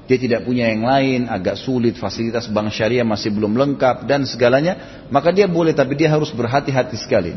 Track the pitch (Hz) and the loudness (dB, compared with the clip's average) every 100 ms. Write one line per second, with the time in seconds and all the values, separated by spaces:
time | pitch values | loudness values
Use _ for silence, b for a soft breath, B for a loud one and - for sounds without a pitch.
0 | - 127 127 117 110 123 117 110 117 135 | 0 2 2 -2 0 0 0 0 2 2
1 | 135 127 120 107 92 98 - 127 117 104 | 2 0 -2 -4 -4 -4 -2 0 0 -2
2 | 101 - 117 113 107 107 107 104 110 123 | -6 -4 -4 -4 -2 -2 -2 -2 0 2
3 | 117 107 113 104 104 113 143 139 127 120 | 0 -2 -2 -2 0 2 0 2 0 0
4 | 113 143 127 120 123 131 160 185 - - | 0 -2 -2 2 4 4 2 -4 -8 -18
5 | - 139 156 180 202 170 165 151 131 139 | -4 0 2 4 2 2 2 2 2 2
6 | 156 151 151 113 117 139 139 131 123 107 | 2 2 0 -2 -2 0 0 -2 -2 -4
7 | - 110 85 | 0 0 0